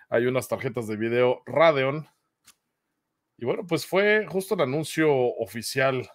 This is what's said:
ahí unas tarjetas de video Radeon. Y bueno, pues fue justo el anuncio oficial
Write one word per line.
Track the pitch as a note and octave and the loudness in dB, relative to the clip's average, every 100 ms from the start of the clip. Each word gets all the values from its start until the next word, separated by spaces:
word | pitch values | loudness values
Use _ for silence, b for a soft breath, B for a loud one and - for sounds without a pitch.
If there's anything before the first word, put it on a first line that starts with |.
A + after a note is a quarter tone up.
| b | b
ahí | A#2 B2 | 0 0
unas | B2+ A2 | 0 -2
tarjetas | G#2+ B2+ A#2+ G#2+ | -4 -4 -6 -6
de | G#2+ | -4
video | A2+ A#2+ B2 B2+ - | 0 2 2 0 -2
Radeon. | C#3+ E3 C#3+ C3 D3+ D3+ _ _ _ _ _ _ _ _ _ _ _ _ - | 4 4 4 0 -2 -8 _ _ _ _ _ _ _ _ _ _ _ _ -8
Y | A#2 | -4
bueno, | G3 F#3 | -4 -2
pues | D#3+ - | -4 -2
fue | F#3 G#3 G#3+ F#3+ | 0 2 2 0
justo | F3+ F#3+ | -4 -2
el | G3+ | 0
anuncio | C3+ C#3+ D3+ - D#3 | 0 -2 -4 2 4
oficial | C3+ B2 - A2+ A#2 G#2+ C3 C3 C3 A#2+ | 4 2 -2 -6 -8 -6 0 2 0 -6